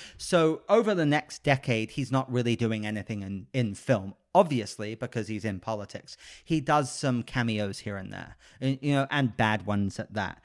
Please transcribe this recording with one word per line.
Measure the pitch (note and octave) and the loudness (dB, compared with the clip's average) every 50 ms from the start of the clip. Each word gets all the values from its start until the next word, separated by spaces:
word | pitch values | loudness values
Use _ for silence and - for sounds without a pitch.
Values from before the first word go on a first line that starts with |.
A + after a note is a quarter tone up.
| - - - | -18 -18 -16
So | - - - F#3 E3+ D#3+ D#3+ D#3+ D3+ - - | -12 -2 2 4 4 4 4 2 0 2 4
over | G3+ A3+ A3+ A3 G3+ | 4 4 6 4 2
the | F3 D#3 | 2 4
next | D3 D3 D3+ - - - - - | 4 2 2 0 -4 -12 -4 0
decade, | D3 C#3 C3 - - A#2+ A2+ A2 A2 - | 2 2 2 2 0 0 0 0 -2 -4
he's | - C3 G#2 | -6 -2 0
not | C3 C3 C3 - B2 | 0 0 0 0 0
really | B2 A#2 A#2+ A#2 | 0 2 2 2
doing | - A#2 A2 A2+ G#2+ G#2+ | 2 2 0 0 0 -2
anything | G#2+ G#2+ G#2 F#2+ - A2+ G#2 G2 | -4 -4 -6 -6 -6 -6 -6 -6
in, | F#2+ G2 F#2+ G#2 - - | -6 -8 -8 -8 -4 -2
in | C3 B2 G#2 G2+ | -2 -2 -2 -4
film, | - - - B2+ G2+ F#2+ G2 - - _ _ - | -4 0 0 2 2 0 -4 -12 -14 _ _ 4
obviously, | F3+ G3+ D#3+ C#3 A#2 G2+ - - - G#2+ G#2+ A2+ | 4 4 4 2 0 -2 -4 -6 -8 -8 -8 -6
because | A2 - A2+ - A#2 G#2+ G#2 | -8 -8 -6 -6 -6 -4 -4
he's | A2 G#2 F#2+ | -6 -4 -4
in | A2 G2 F2+ | -4 -4 -4
politics. | - - A2+ G#2 G2+ - - G2+ - - - - - - - - - | -4 -6 -6 -6 -6 -8 -12 -14 -14 -16 -20 -20 -20 -20 -20 -18 -4
He | - D#3+ D#3 | -2 0 0
does | C3+ - D3+ D3+ C#3 B2+ | 2 4 4 4 2 0
some | - - - C3+ B2 A#2+ A2 | -2 -2 0 0 0 0 -2
cameos | - - C3 A#2+ A#2 A2 G#2 G#2 G2 G2 - | -2 -2 0 0 2 2 0 0 -2 -4 -6
here | - G#2+ G2+ | -8 -8 -8
and | G2 F#2 G2+ G2 | -8 -8 -10 -12
there, | F#2 D#2+ - - - _ - - - | -12 -12 -14 -16 -20 _ -20 -10 -4
and, | C3 C3 C#3 C3 - | -2 -2 -2 0 0
you | D3 C#3+ | 2 2
know, | C#3 C3+ - | 2 2 2
and | D3 C#3+ C3+ A#2 G#2 | 0 0 0 0 2
bad | - A#2 G#2+ G#2+ G#2 F#2+ | 2 2 2 2 0 0
ones | G2+ G#2 G2+ G2+ F#2+ - - | -2 0 0 0 0 -2 -6
at | G#2+ - G2+ | -10 -6 -4
that. | G#2+ F#2+ F2+ E2+ - | -4 -4 -4 -6 -12